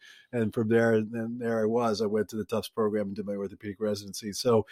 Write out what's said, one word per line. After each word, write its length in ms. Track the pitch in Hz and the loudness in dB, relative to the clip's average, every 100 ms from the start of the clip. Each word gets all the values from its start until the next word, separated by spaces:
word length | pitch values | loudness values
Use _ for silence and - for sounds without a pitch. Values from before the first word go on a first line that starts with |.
| - - - | -16 -20 -8
and 220 | 123 110 | -2 0
from 160 | 123 110 | 0 4
there, 240 | 113 117 | 6 6
and 480 | 113 107 117 113 120 | 4 2 -4 -6 -6
there 180 | 117 113 | -2 0
I 60 | 107 | 2
was. 360 | 117 117 101 | 2 0 0
I 40 | 110 | 0
went 240 | 107 104 | 0 -2
to 80 | 110 | -4
the 80 | 104 | -4
Tufts 240 | 110 - | -4 -4
program 380 | - 107 107 101 | -2 0 0 -4
and 80 | 101 | -6
did 100 | 101 | -6
my 80 | |
orthopedic 380 | 101 98 98 107 95 | -6 -6 -8 -12 -4
residency. 520 | 107 101 101 95 110 | -4 -4 -6 -10 -8
So 340 | 98 127 113 - | -4 2 2 2